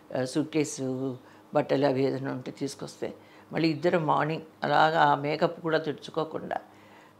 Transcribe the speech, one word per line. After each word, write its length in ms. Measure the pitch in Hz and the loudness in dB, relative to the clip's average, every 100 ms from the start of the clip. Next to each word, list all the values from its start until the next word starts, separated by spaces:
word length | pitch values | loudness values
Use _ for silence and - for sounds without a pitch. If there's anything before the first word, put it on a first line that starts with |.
| - - | -8 -4
ఆ, 80 | |
సూట్ 240 | 131 156 147 | -2 -2 -2
కేసు, 680 | 160 139 - 131 131 135 123 - - - | 0 -2 -4 -6 -4 -4 -8 -14 -20 -4
బట్టలు 320 | 147 143 143 143 | -2 0 2 2
అవి 180 | 131 | 2
ఏదైనా 280 | 135 135 135 | 0 -2 -6
ఉంటే 200 | 131 123 | -8 -10
తీసుకొస్తే, 640 | 139 139 - - - - - - - - | -8 -8 -8 -14 -10 -10 -10 -20 -20 -8
మళ్ళీ 160 | - 165 | 0 0
ఇద్దరు 300 | 147 165 180 | 2 2 2
మార్నింగ్ 440 | 151 143 151 160 - - | 4 2 2 -2 -8 -6
అలాగా 360 | - 147 156 160 | 2 4 6 6
ఆ 140 | 147 | 4
మేకప్ 460 | 143 143 151 170 - | 4 0 0 0 -2
కూడా 180 | 165 156 | 0 0
తుడుచుకోకుండా, 800 | 156 127 - - 156 - - - - - - - - _ | 0 -8 -8 -6 -4 -6 -6 -8 -8 -20 -20 -20 -20 _